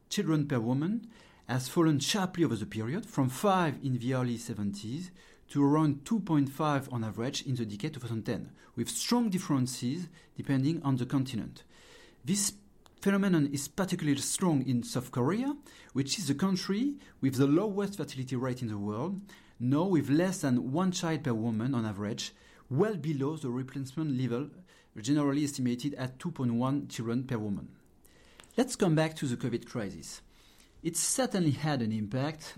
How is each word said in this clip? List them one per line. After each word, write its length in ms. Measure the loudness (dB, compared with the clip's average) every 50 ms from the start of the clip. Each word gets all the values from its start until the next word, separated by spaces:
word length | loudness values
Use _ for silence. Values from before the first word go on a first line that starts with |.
| _ -6
children 380 | -2 -2 2 2 2 2 2
per 140 | 2 0 0
woman 480 | 0 0 0 0 0 0 -2 -4 -6 -8 -20 -20 -20 -20 -20 -18 _ -4
has 180 | -4 -2 -2 -2
fallen 300 | 2 4 4 6 4 4
sharply 460 | 2 0 0 0 0 0 0 2 2
over 100 | 2 2
the 100 | 0 -4
period, 400 | -4 -4 -4 -4 -2 -4 -4 -6
from 240 | -6 0 2 2 2
five 480 | 2 2 2 4 4 4 4 2 0 -2 -2
in 160 | -2 -2 0
the 160 | 0 0 0
early 240 | 2 0 0 -2 -4
seventies 720 | -6 -8 -6 -4 -2 -4 -4 -4 -6 -6 -6 -6 -8 -10 -14 -18 -20 -20 -20 -20 -14 -4
to 160 | 2 4 4
around 400 | 6 6 6 4 4 2 0 -2
two 160 | -2 0 0
point 280 | 0 2 4 4 2 2
five 400 | 0 -2 0 0 0 0 -2 -2 -4
on 100 | -4 -4
average 400 | -4 -4 -4 -4 -4 -4 -4 -4
in 120 | -4 -2
the 100 | -2 -2
decade 260 | -4 -4 -6 -6 -6 -6
two 60 | -6
thousand 240 | -8 -6 -6 -4 -2
ten, 300 | -2 -4 -4 -4 -10 -14 -20 -20 -12 -6
with 120 | -6 -4 -4
strong 400 | -4 -4 0 2 2 2 2 2
differences 800 | 0 -2 0 2 2 2 2 0 -2 -4 -4 -4 -2 -4 -6 -10 -12 -18 -20 -20 -12
depending 440 | -10 -2 0 2 2 2 2 0 0 0
on 100 | 0 0
the 100 | 0 0
continent. 600 | 0 0 0 0 0 -2 -4 -6 -6 -10 -16 -20 -20 -20 -20 -20 -20 -20 -20 -20 -20 -20 -10 -2
This 280 | -2 0 2 0 -2 -2 -6 -18 -20 -20 -20 -20 -20 -10 -2
phenomenon 500 | 0 2 4 4 4 4 6 4 4 4 2
is 140 | -2 -4
particularly 540 | -4 -4 -4 -2 -2 -2 0 2 2 2 2
strong 440 | 2 -2 -2 0 2 4 4 2 2
in 200 | 2 0 0 0
South 260 | 0 -4 -4 -4 -2
Korea, 460 | 0 0 2 2 2 2 0 -2 -2 -6 -8 -20 -20 -20 -16 -8 -4
which 280 | -4 -2 -2 -2 -4
is 80 | 0 0
the 60 | 0
country 600 | 2 2 2 2 0 0 0 0 0 0 0 -2 -4 -10 -20 -8 -2
with 140 | 0 0 4
the 140 | 4 4 6
lowest 480 | 6 4 2 2 0 -2 -2 -2 -2
fertility 400 | -6 -8 -8 -6 -8 -6 -4 -4
rate 260 | -2 -2 -2 -2 -2 -4
in 60 | -4
the 100 | -4 -4
world, 420 | -4 -4 -2 -2 -2 -4 -4 -6 -8 -12 -18 -20 -20 -20 -10 -4
now 240 | 0 2 4 4 4
with 260 | 4 4 2 4 4
less 340 | 4 4 4 4 0 0 2
than 280 | 2 2 2 2 0
one 220 | 0 2 2 2 0
child 320 | 0 0 -2 -2 0 0
per 100 | 0 0
woman 400 | 0 0 0 0 0 0 0 0
on 100 | 0 0
average, 480 | -2 -2 -4 -4 -4 -4 -4 -6 -10 -10 -16 -20 -20 -20 -18 -10 -2
well 260 | 2 2 2 2 0
below 420 | -2 -2 -2 -2 0 0 -2 -2
the 140 | -4 -4 -4
replacement 680 | -4 -4 -6 -6 -6 -8 -8 -8 -6 -4 -2 -2 0
level 320 | 0 0 0 0 -2 -4 -6 -10 -18 -20 -20 -20 -20 -20 _ -14 -6 0
generally 400 | 2 2 4 4 4 2 2 0
estimated 520 | 0 0 0 0 0 0 0 -2 -4 -4
at 260 | -4 -6 -6 -6 -6
two 100 | -6 -6
point 240 | -4 0 0 0 2
one 320 | 2 2 2 0 -2 -2
children 380 | -6 -8 -6 -4 -2 -2 -2 -2
per 140 | -2 -4 -2
woman. 320 | -2 -2 -4 -4 -6 -10 -16 -20 -20 _ _ -20 _ -20 -20 -20 -20 -20 -20 -20 -20 -8 0
Let's 200 | 0 0 0 2
come 180 | 0 2 4 4
back 220 | 4 2 2 0
to 100 | -4 -4
the 100 | -2 -2
covid 320 | -2 -2 -2 -2 -4 -4 -6
crisis. 540 | -6 -6 -6 -6 -8 -10 -12 -14 -16 -16 -18 -20 -20 -20 -20 -20 -20 -20 -20 -20 _ -8 -6
It 140 | -4 -2
certainly 540 | -2 0 0 0 0 0 0 2 2 4 2
had 320 | 2 2 0 0 0 0 0
an 100 | 0 0
impact, 600 | 0 -2 -2 -2 -2 -2 -2 -4 -6 -12 -14 -16